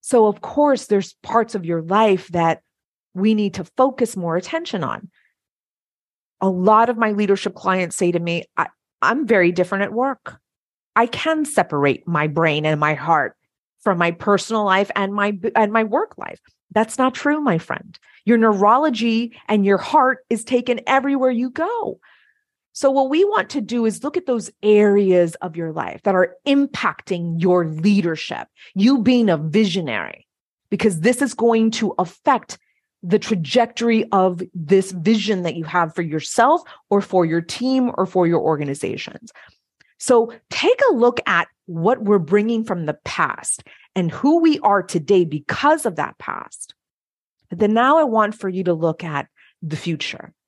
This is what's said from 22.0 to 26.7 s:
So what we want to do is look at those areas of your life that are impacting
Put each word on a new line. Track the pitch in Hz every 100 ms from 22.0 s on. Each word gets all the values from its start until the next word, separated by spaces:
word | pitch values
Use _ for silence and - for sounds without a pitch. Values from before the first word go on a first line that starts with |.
| _ _ _ _ _ _ _
So | - 277
what | 269 262
we | 311
want | 403 427 -
to | 294
do | 202 240 226
is | -
look | 285 349
at | 359
those | 240 - _
areas | 214 208 208 202 190 180 170 165
of | 180 165
your | 165
life | 160 90 -
that | 208
are | 185 185 - -
impacting | 277 277